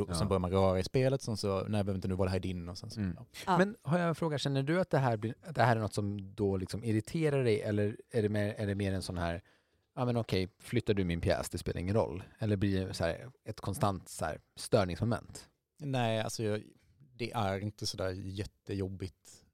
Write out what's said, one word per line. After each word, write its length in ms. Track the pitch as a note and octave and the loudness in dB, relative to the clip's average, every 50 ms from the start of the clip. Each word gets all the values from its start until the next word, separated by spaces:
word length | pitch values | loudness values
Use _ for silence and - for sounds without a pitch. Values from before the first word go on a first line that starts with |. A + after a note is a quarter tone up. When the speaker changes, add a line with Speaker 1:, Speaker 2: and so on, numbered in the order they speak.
| G2+ | -2
Speaker 1:
då, 60 | F2+ F2 | -2 0
Speaker 2:
Ja. 60 | D#2+ | 0
Speaker 1:
sen 100 | F2+ G2 | 2 2
börjar 120 | G2 F#2 | 2 2
man 100 | F#2 F2 | 2 4
röra 280 | F#2 F#2+ F#2+ F#2+ F#2 F#2 | 4 6 6 6 4 4
i 60 | F2+ | 0
spelet, 380 | - - C3+ C3 C3+ C#3 C3+ - | 2 2 2 2 4 2 0 -2
sen 140 | A#2+ G#2+ | -4 -4
så, 200 | - - G2+ F#2+ F#2+ | -2 -2 0 0 0
"Nej, 80 | G2+ G#2 | -2 -2
behöver 260 | G#2+ G#2 F#2+ G#2 F#2+ | 0 0 0 0 -2
inte 140 | F#2 - F#2+ | -2 -2 -2
nu 60 | F#2 | 0
vara 120 | F#2 G2 | 2 2
det 60 | F#2 F#2+ | 2 2
här 80 | F#2 | 0
din?" 280 | F2 F#2 F2+ F2+ E2+ F2+ | -2 -2 -6 -6 -6 -8
Och 100 | F2+ - | -10 -10
sen 120 | - A2 | -12 -10
så, 100 | - A2 | -6 -4
Speaker 2:
Mm. 140 | G2+ F2+ E2+ - | -2 -2 -4 -6
Speaker 1:
ja. 80 | A#2 _ - - - | -12 _ -16 -10 -2
Speaker 3:
Ja. 120 | G3 F3+ E3+ | 2 4 4
Speaker 2:
Men 180 | F#3+ G3+ A3+ - - | 4 4 2 -8 -2
har 160 | C3+ E3 F3 | 0 0 2
jag 100 | F3 E3+ | 2 0
en 60 | D#3 | 0
fråga, 240 | - E3+ D#3+ D3 C3+ | 0 -2 -2 -2 -2
känner 240 | - C#3+ C#3 C3+ C3+ | 0 0 0 0 2
du 180 | D3 E3 F#3 | 2 2 0
att 100 | F3+ - | 2 2
det 80 | - C#3 | 2 4
här 180 | C3+ B2 A#2 | 4 4 2
blir, 180 | G#2 A2 A2+ - - - | 2 -2 -4 -6 -6 -12
att 120 | F3+ C#3+ | -8 2
det 80 | - A#2 | 4 6
här 140 | B2 A#2 | 6 6
är 40 | A2+ | 4
något 140 | G#2+ G2+ - | 2 -2 -2
som 400 | G#2+ G#2 G2+ G2+ G2+ F#2+ F#2+ G2+ | -2 -2 -2 -2 -4 -6 -10 -2
då 220 | - G#2 G2 G2 | 0 2 2 2
liksom 280 | F#2+ F#2+ - - G2 A#2+ | 0 -2 -4 -6 -6 -2
irriterar 600 | A#2 G#2+ G#2+ - - - E3 D#3 D3 C#3 C#3 B2+ | 0 0 0 0 -2 -4 0 0 2 2 2 4
dig, 160 | A#2+ G#2 - - | 4 2 2 2
eller 340 | G#2+ G#2 G#2 G#2 G#2 - - - _ | 0 2 2 2 0 -2 -6 -14 _
är 120 | - A#2 G#2 | 0 0 2
det 60 | G2+ | 2
mer, 260 | G#2+ G#2 G#2 G#2 - - | 2 2 0 0 0 -2
är 80 | G#2+ | -2
det 80 | G2+ G2 | -2 0
mer 180 | G2 G2+ G2 F#2+ | 0 0 0 0
en 100 | F#2+ F#2 | -2 -2
sån 160 | - F2+ F2 | -4 -4 -2
här, 240 | E2+ E2+ E2+ E2+ - _ _ _ _ _ _ _ _ _ - | -2 -2 -2 -4 -8 _ _ _ _ _ _ _ _ _ -6
"Ja, 100 | C3+ B2+ | -4 -2
men 120 | B2 A#2+ | 0 0
okej, 320 | A#2 A2 - - F#2 F#2 F2+ _ _ | 0 0 0 0 0 0 -2 _ _
flyttar 360 | - - - A2+ - - G2+ | -10 -2 -2 0 2 2 2
du 100 | G2 F#2 | 2 2
min 160 | E2+ E2+ E2 | 0 0 0
pjäs, 280 | D#2+ F#2+ D#2+ A#1+ - - | 2 2 2 2 0 -4
det 80 | - E2 | -6 -6
spelar 220 | - - - - | -6 -4 -4 -4
ingen 140 | F2+ F#2 G#2 | -2 0 2
roll"? 280 | A2+ D#2+ - D#2 F#2 - - - - | 2 2 0 -2 -10 -12 -14 -8 -4
Eller 180 | A2+ G#2 G#2 | 0 0 2
blir 300 | F#2+ G#2 G2+ F#2+ F#2+ F#2+ | 2 2 0 0 0 -2
det 80 | F#2+ F#2+ | -4 -4
så 100 | - F2+ | -2 -2
här 260 | E2+ E2+ F2 - - - _ _ | -2 -2 -4 -8 -16 -18 _ _
ett 160 | - G#2+ - | -12 -12 -6
konstant 480 | - - F#2+ - - G2+ F#2+ F2 - - | -4 -6 -2 0 0 0 0 -2 -8 -12
så 160 | - - F2 | -8 -6 -4
här 160 | D#2 - - _ _ _ | -4 -4 -6 _ _ _
störningsmoment? 920 | - - - - A2+ F#2+ F2+ E2 - G#2 A#2 A2+ - - - - - - _ _ _ _ _ _ _ | -14 -4 2 4 4 4 4 0 -2 0 0 0 -2 -4 -10 -18 -18 -18 _ _ _ _ _ _ _
Speaker 1:
Nej, 400 | D3+ C#3 C3 B2+ A#2+ A2+ A2 A2 | -8 -4 -2 0 0 0 0 0
alltså 220 | A2 A2+ - - A2+ | -2 -4 -4 -2 -2
jag, 200 | G#2 G#2+ G#2+ - - - _ _ _ _ _ - _ _ | -2 -2 -2 -6 -10 -20 _ _ _ _ _ -20 _ _
det 160 | - A#2+ A2 - | -8 -8 -4 -2
är 260 | A#2+ G2+ F#2+ G2 G2 | 0 0 0 0 0
inte 280 | G#2 G#2+ - - G#2 | -2 -6 -6 -6 -6
så 100 | - - | -6 -4
där 140 | G2+ F#2+ F#2 | -2 -4 -4
jättejobbigt, 1300 | F#2 G2 G2 F#2+ F#2+ G2+ G2 - _ _ _ - G2+ G2 F#2+ F#2+ G2 F2+ F#2+ F2+ - _ _ - - - _ _ | -4 -4 -6 -8 -6 -6 -6 -8 _ _ _ -6 -4 -2 -2 -4 -4 -6 -8 -10 -10 _ _ -20 -20 -20 _ _